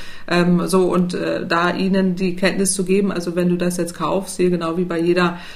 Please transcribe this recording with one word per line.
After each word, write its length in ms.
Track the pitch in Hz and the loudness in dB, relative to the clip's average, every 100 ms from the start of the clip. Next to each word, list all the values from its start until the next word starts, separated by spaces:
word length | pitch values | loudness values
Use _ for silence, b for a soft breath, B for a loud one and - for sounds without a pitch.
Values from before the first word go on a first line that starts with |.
| B B - | B B -2
Ähm, 360 | 175 175 175 165 | 2 4 4 2
so, 180 | 185 175 | 2 4
und, 280 | 180 180 | 2 0
äh, 320 | 170 165 165 180 | 0 -2 -2 0
da 260 | 170 175 | 0 0
ihnen 440 | - 190 190 190 180 | 0 0 2 0 0
die 220 | 190 170 | -2 0
Kenntnis 360 | 185 185 196 | 0 0 0
zu 120 | - 180 | 0 0
geben, 260 | 196 202 | 2 0
also 240 | 175 175 170 | -2 -4 0
wenn 140 | 175 | 0
du 80 | 175 | 2
das 180 | 175 175 | 0 -2
jetzt 180 | 170 | -4
kaufst, 440 | - 151 180 196 - | -4 -2 -2 -4 -2
hier 120 | 180 | 0
genau 280 | 175 165 170 | 0 -2 -2
wie 80 | 175 | -2
bei 140 | 170 | 0
jeder, 380 | 170 180 175 175 B | 2 2 2 -2 B